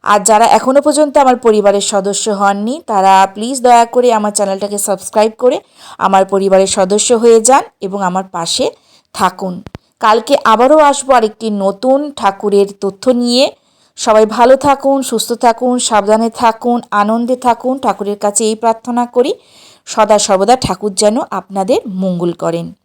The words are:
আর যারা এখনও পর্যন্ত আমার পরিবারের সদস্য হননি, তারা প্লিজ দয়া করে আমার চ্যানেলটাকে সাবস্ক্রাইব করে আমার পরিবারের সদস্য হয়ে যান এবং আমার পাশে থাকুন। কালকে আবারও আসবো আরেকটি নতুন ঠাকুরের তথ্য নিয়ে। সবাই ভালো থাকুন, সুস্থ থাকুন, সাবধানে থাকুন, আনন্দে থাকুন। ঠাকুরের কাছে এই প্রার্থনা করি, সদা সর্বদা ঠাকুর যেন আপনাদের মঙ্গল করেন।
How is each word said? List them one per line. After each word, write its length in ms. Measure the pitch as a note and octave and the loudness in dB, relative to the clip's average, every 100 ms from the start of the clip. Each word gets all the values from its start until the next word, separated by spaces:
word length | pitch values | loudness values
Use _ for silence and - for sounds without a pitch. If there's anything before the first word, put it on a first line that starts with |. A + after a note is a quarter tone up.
আর 160 | - G#3 | 2 0
যারা 280 | F#3+ G#3+ A3+ | 2 2 4
এখনও 340 | A3 B3+ C4+ | 2 2 0
পর্যন্ত 360 | D4 D4 D4+ D4 | 0 0 0 2
আমার 200 | C4 B3 | 2 2
পরিবারের 440 | A#3+ G#3+ G3+ G3+ | 2 2 2 0
সদস্য 480 | G3 G#3 F#3+ G3 A3+ | -2 -4 -4 -6 -6
হননি, 520 | G3+ G3+ G3 G#3+ D4+ - | -2 -2 -2 -6 -8 -4
তারা 400 | G3+ F#3+ F#3+ F#3+ | 0 4 4 2
প্লিজ 280 | G3+ A3+ C4+ | -2 -8 -2
দয়া 240 | A#3+ A#3+ A#3 | 4 4 4
করে 280 | B3 A#3+ | 0 2
আমার 180 | A3 G#3 | 0 -2
চ্যানেলটাকে 460 | G#3 G3 F#3+ G3+ G3+ | -4 -4 -4 -6 -6
সাবস্ক্রাইব 540 | - F#3+ - A3 A3 A3 | -6 -6 -4 0 0 0
করে 220 | B3 D#4 _ _ - - | -2 -2 _ _ -20 -6
আমার 280 | G3 F#3+ F#3+ | 0 2 2
পরিবারের 420 | G3 F#3+ F#3+ F#3+ | -2 2 2 2
সদস্য 460 | - F#3 G#3 - | 0 0 0 0
হয়ে 280 | A#3 A#3 A3+ | 2 4 4
যান 220 | A3+ C4+ A4+ _ | 4 2 0 _
এবং 220 | G3 G3+ | -10 -6
আমার 200 | F#3+ F#3 | -4 -4
পাশে 480 | F#3+ F3 E3 - C4+ - _ _ _ | -6 -8 -6 -4 -6 -8 _ _ _
থাকুন। 500 | - F#3 - F#3+ F3+ - - _ _ | -4 -4 -4 -12 -12 -16 -20 _ _
কালকে 380 | A3+ A3+ A3+ C#4+ | 0 0 0 -2
আবারও 340 | A3 A3 B3+ D#4 | 2 2 4 4
আসবো 360 | D4 C#4 C4 | 4 0 0
আরেকটি 360 | B3+ A3 - A3+ | 0 0 -4 -8
নতুন 600 | G#3 G3 G3 B3+ C#4 D4 | -2 -4 -2 -2 0 -2
ঠাকুরের 540 | C#4+ G3+ G3 G#3 G3+ G3 G3 | -2 -4 -2 0 0 0 -2
তথ্য 280 | G3 F#3+ - | -8 -4 -2
নিয়ে। 420 | A#3+ A#3+ B3 D4 _ _ _ _ - | 0 0 0 -2 _ _ _ _ -6
সবাই 300 | - A3 G#3+ | 2 2 2
ভালো 300 | G#3+ B3 C4 | 2 4 4
থাকুন, 460 | C#4+ C4+ C4+ C#4 | 2 0 0 -2
সুস্থ 320 | B3+ A3+ - | -2 -6 -4
থাকুন, 460 | A#3 A#3+ A3+ B3 B3 | 0 0 0 -2 -2
সাবধানে 500 | - G#3+ G3 A3 A3+ | 0 -2 2 0 0
থাকুন, 520 | - A#3 A3 B3 A#3+ - | 0 -2 -2 -2 -4 -2
আনন্দে 440 | G#3 G#3 A3+ A#3+ B3+ | -2 0 -2 -2 -2
থাকুন। 440 | B3+ A3+ B3+ C4+ | 0 -2 -2 -2
ঠাকুরের 380 | A#3+ F#3+ G3+ G#3 | -4 -4 -6 -4
কাছে 260 | G#3 G3+ | -2 0
এই 120 | A3 A3 | -2 0
প্রার্থনা 500 | A#3 A3+ - A#3+ A#3+ | -2 -2 -4 -4 -2
করি, 280 | B3 C#4 A#4 _ _ _ _ - | -2 -2 -4 _ _ _ _ -8
সদা 340 | - G#3+ G#3 | -2 2 2
সর্বদা 360 | - F#3+ G3 B3+ | 2 0 2 0
ঠাকুর 380 | B3 F#3 G#3 | 0 -6 -6
যেন 240 | F#3+ G#3 A#3 - | 0 0 0 -6
আপনাদের 500 | G3 - G3 F#3+ E4 B3+ | -10 -8 -6 -2 -2 -2
মঙ্গল 440 | F#3 F#3+ F3 F3 | -6 -4 -2 -4
করেন। 420 | E3 E3 E3+ E3+ F3+ | -4 -6 -6 -10 -16